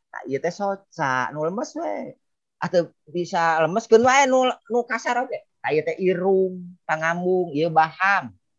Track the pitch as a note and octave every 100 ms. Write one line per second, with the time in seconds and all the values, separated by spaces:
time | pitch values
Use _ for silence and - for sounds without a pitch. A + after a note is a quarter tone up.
0 | _ - - C3+ D#3+ F3 G3 G3 _ D#3+
1 | C3+ B2+ A#2+ D3+ D#3 G3+ D4 D4+ E4+ -
2 | - - _ _ _ - D#3 F3+ D#3+ _
3 | _ E3+ E3+ F3+ E3 D#3+ D#3+ G#3 - A3+
4 | B3 C4+ C4+ C4 B3+ - - A#3+ A#3 A#3
5 | D4 A#3+ C4+ - _ _ A#2+ D3+ D#3+ -
6 | F#3 F3+ F#3+ F#3+ F#3 F#3 F3 - - D#3
7 | E3 F3 F3+ F#3 E3+ C#3+ E3 D#3+ D#3 -
8 | F#3+ G3 B2 - _